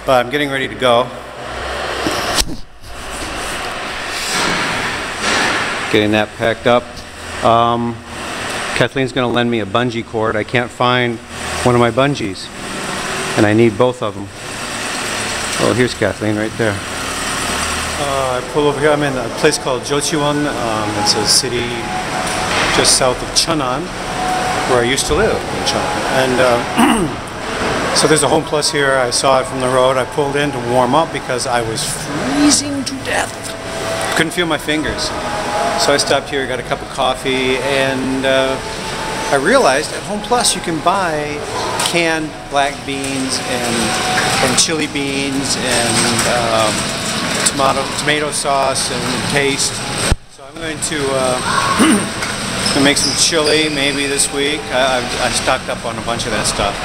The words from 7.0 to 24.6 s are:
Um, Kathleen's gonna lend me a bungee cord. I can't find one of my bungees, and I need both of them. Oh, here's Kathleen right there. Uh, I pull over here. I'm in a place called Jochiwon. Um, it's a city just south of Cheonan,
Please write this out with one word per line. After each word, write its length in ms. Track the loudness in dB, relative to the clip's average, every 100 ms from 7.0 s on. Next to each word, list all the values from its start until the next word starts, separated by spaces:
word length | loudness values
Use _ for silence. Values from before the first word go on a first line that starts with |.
| -14 -14 -10 0
Um, 540 | 4 6 4 2 -2 -6 -10 -10 -8 -8 -6 -6 -4 0
Kathleen's 360 | 0 2 0
gonna 140 | 0 0
lend 240 | 2 2
me 100 | 0
a 60 | 0
bungee 400 | 0 0 -2 -4
cord. 300 | 0 0 0
I 80 |
can't 260 | 0 0 0
find 480 | 0 2 4 2 -2 -8 -10 -8 0
one 100 | 4
of 60 | 6
my 100 | 4
bungees, 540 | 4 2 2 -4 -6 -10 -10 -10 -8 -6 -6 -6 -6 -2 2
and 80 | 4
I 80 |
need 240 | 6 6 6
both 240 | 2 2
of 120 | -4
them. 140 | -4 -10 -12 -12 -10 -8 -6 -6 -6 -6 -4 -4 -4 -4 0
Oh, 120 | 2
here's 180 | 4 0
Kathleen 440 | 2 -2 0 -2 0
right 140 | -2 0
there. 160 | 0
Uh, 1700 | 0 -4 -6 -6 -6 -4 -4 -4 -2 -2 -4 -4 -2 0 0 0 0
I 100 | 0
pull 120 | 2 2
over 140 | 4
here. 80 | 4
I'm 140 | 4
in 120 | 2
a 140 | -2 -4 2
place 180 | 2 2
called 240 | -2 -2
Jochiwon. 640 | 0 -2 0 0 0 0 0
Um, 440 | -2 -2 0 0 0
it's 100 | 0
a 120 | 2 2
city 420 | 2 2 -2 -2 -4 -4 -4 -4 -4 -4 -2 -2 0 2 2
just 180 | 4 4
south 240 | 4 2
of 80 | -2 0
Cheonan, 460 | 0 0 0 -2 -4 -8 -6 -4 -2 0 0 0